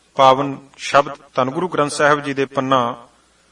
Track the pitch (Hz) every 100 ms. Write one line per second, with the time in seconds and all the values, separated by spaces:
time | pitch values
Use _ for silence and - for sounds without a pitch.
0 | _ - 131 131 143 135 139 - - 139
1 | 143 139 - - 127 160 180 151 147 -
2 | 147 147 143 135 131 135 131 135 120 120
3 | 123 _ _ _ _